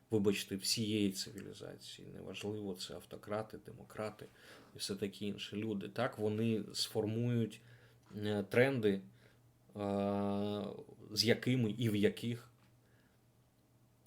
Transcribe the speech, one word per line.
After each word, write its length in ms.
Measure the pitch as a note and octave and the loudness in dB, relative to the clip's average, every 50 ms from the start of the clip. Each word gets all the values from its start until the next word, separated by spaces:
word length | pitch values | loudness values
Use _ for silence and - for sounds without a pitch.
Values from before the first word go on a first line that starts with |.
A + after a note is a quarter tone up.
| _ - | _ 0
вибачте, 460 | - G#2+ G2+ G#2 G2 - - - G2 | 2 4 6 4 4 4 2 -4 -6
всієї 560 | F#2+ - - - - A2+ G#2 G#2+ G#2+ G2+ G2+ G2 | -4 -2 0 0 2 2 2 4 4 4 4 2
цивілізації. 960 | - - - - - - - - - - F2 - - - - - - F#2 F2+ - | 0 -6 -8 -8 -10 -12 -12 -12 -12 -12 -12 -12 -12 -14 -14 -14 -14 -14 -14 -14
Неважливо, 600 | F2+ F2+ F2+ F#2 G2 G2+ G2+ G#2+ G#2+ G#2 G2+ F#2+ | -12 -10 -10 -8 -6 -4 -4 -4 -4 -4 -6 -6
це 200 | F#2 - - - | -6 -8 -10 -10
автократи, 640 | F2+ - - - G2+ - - G#2 G#2+ A2 - - - | -12 -12 -14 -14 -14 -8 -4 -4 -4 -4 -4 -8 -14
демократи 680 | - - - - - - - - A2 G#2+ - - - - - - - - - - - - - | -14 -14 -16 -16 -16 -12 -8 -6 -6 -6 -6 -8 -14 -18 -18 -20 -20 -20 -20 -20 -20 -18 -12
і 20 | - | -8
все 180 | - - G#2 | -6 -4 -4
такі 300 | F#2+ G#2+ G2+ G2+ - G#2 | -2 -4 -4 -4 -4 -6
інші 300 | G2+ G2+ - - - - | -6 -4 -4 -6 -6 -6
люди. 320 | G#2 G#2 A2 G#2+ G2 F#2+ - | -4 -2 -2 -2 -4 -4 -6
Так, 300 | - - A2+ C3 - - | -4 -2 -2 -2 -2 0
вони 460 | G#2+ G#2+ G#2+ G#2+ A2+ A#2 A2+ G#2+ - - - | 0 0 2 2 2 2 2 2 0 -4 -4
сформують, 880 | - - - - A2+ G#2+ G#2 A2 A2+ A#2+ A#2+ A#2+ A#2 A2+ A2 - - - - - - - - - - _ - - | -4 -4 -2 0 0 0 2 2 2 2 2 4 4 2 2 -2 -6 -18 -20 -20 -20 -20 -20 -20 -20 _ -14 -8
е, 260 | G3+ D3 G#2 G#2 G#2 G2+ | -4 0 2 2 2 2
тренди, 500 | G2 - A2+ B2 C#3 C#3 B2+ G#2+ G#2 G2 | 4 6 6 6 6 6 4 4 4 4
е, 80 | F#2+ F#2+ - - - - - - - _ - _ _ _ - - G#2+ G2+ G2+ G2+ G2+ G2+ G2+ G2+ G2+ G2+ G2+ G2+ G2+ G2+ G#2 G#2 G#2 G2 G2 - - - - - - - - | 2 0 -6 -16 -20 -20 -20 -20 -20 _ -20 _ _ _ -14 -8 -4 -2 0 2 2 2 2 2 2 0 0 0 0 0 -2 -2 -2 -4 -6 -8 -10 -12 -16 -18 -18 -14 -2
з 140 | G#2+ G#2+ - | 2 4 6
якими 460 | G#2+ A#2 - - B2 B2+ C3 A#2 G#2+ | 6 6 4 4 2 2 4 4 2
і 180 | G2+ A#2 B2 A2+ | 2 2 0 2
в 80 | G#2 | 4
яких 540 | G#2 G2+ G#2 G2 - - A#2 A#2+ A#2 - - - _ - - - _ _ _ - - - _ _ _ _ _ _ _ _ _ _ _ _ _ _ _ _ _ _ _ _ | 6 4 4 4 2 -2 -4 -4 -4 -8 -14 -20 _ -20 -20 -20 _ _ _ -20 -20 -20 _ _ _ _ _ _ _ _ _ _ _ _ _ _ _ _ _ _ _ _